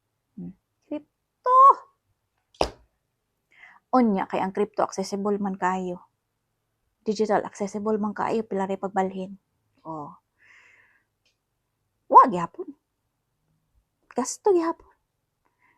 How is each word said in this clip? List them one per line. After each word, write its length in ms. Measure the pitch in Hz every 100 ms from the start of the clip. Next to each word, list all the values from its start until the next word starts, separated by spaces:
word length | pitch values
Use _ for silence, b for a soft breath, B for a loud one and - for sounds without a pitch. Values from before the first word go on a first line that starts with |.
| _ _ _ -
Hmm. 160 | 175 - _ _ -
Crypto. 720 | 294 - _ _ _ 494 508 539 508 - _ _ _ _ _ _ - - - _ _ _ _ _ _ _ B B B -
Unya, 320 | 254 233 190 -
kay 80 | 190
ang 160 | 190 196
crypto 320 | 208 - -
accessible 480 | - 190 202 208 196
man 160 | 196 190
kayo. 480 | 180 190 180 180 - _ _ _ _ _ _ _ _ _
Digital 400 | - 208 214 190
accessible 560 | - - 196 208 214 214
man 160 | 214 202
kayo, 320 | 247 226 220
pila 160 | 196
rin 160 | 190 196
pagbalhin. 560 | 196 196 190 190 190 196 _ _ _ _
Oh. 320 | 160 156 147 - _ _ b b b b b b b _ _ _ _ _ _ _ _ _ -
Wa 240 | 285 285
gyapon. 480 | 180 170 - 349 - _ _ _ _ _ _ _ _ _ _ _ _ _ -
Gasto 400 | 254 - 415 349
gyapon. 400 | 330 - - _ _ _ _ _ _ _ _